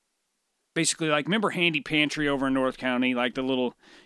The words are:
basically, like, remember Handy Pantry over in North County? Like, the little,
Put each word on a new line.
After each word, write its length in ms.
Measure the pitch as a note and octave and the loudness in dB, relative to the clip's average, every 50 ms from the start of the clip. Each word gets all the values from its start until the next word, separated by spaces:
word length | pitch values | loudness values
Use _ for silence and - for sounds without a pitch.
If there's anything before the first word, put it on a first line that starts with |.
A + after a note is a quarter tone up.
| _ _ _ _ _ _ _ _ _ _ _ _ _ _ _ | _ _ _ _ _ _ _ _ _ _ _ _ _ _ _
basically, 360 | E3 E3 D3+ - - E3 D#3 | -2 0 0 0 -2 0 0
like, 160 | D3 D3 C#3 | 0 0 2
remember 240 | D3+ F#3 A3+ G3+ G3 | 0 0 0 0 0
Handy 300 | - F#3 F3 F3 D#3+ D3+ | 0 2 2 2 2 0
Pantry 460 | C3 - D#3 D3+ D3+ C#3+ - D#3 D3+ C#3+ | -2 0 2 2 2 2 0 -2 -2 -2
over 200 | C#3+ C3+ C3+ C3+ | 0 0 0 0
in 60 | C3 | 0
North 240 | C3+ C3 C3 B2 - | 0 0 0 -2 -2
County? 360 | - B2+ B2+ B2 B2+ B2+ B2+ | -2 -2 0 0 0 0 0
Like, 200 | A#2+ B2 B2+ A#2 | 0 -2 -2 -2
the 60 | C#3 C3 | -4 -2
little, 320 | C3 C3+ B2+ B2+ A#2+ - _ _ - - - - | -2 0 0 -2 -2 -4 _ _ -20 -20 -20 -4